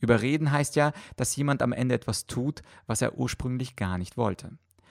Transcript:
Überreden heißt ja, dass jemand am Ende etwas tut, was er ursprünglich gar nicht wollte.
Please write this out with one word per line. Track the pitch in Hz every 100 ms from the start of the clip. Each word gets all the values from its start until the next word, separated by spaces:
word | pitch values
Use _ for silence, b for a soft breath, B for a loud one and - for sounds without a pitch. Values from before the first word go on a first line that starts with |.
Überreden | 117 117 123 151 151
heißt | 147 143
ja, | 151 147 - B B
dass | 127 -
jemand | 143 135
am | 120
Ende | - 127
etwas | 120 - 117 -
tut, | 120 135 - B B B
was | 110
er | 123 -
ursprünglich | 127 - 127 127 127 -
gar | 95 90
nicht | 90 -
wollte. | 110 95 - - _ _ B